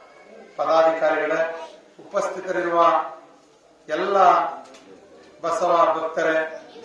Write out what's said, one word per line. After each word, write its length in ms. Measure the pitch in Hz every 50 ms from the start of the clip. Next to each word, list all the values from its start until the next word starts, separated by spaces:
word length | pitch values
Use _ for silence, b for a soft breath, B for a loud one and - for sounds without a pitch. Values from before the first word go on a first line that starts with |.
| - - - - - - - - - - -
ಪದಾಧಿಕಾರಿಗಳೇ, 1120 | - 147 147 160 160 160 160 160 160 160 156 156 151 151 151 160 160 160 - - - - - - - - _ _ -
ಉಪಸ್ಥಿತರಿರುವ 1040 | 160 - 196 196 180 180 180 180 180 185 175 185 175 175 170 170 170 160 160 160 - - - - - - - _ _ _ _ _ _ _ _ _ _ -
ಎಲ್ಲ 460 | 151 165 185 202 202 196 185 175 170 170 - - - - - - - - - - - - - - - - - - - -
ಬಸವ 580 | - 165 170 165 180 175 170 165 170 160 160 165
ಭಕ್ತರೇ, 640 | 156 160 - 170 160 160 160 160 160 160 - - - - - - -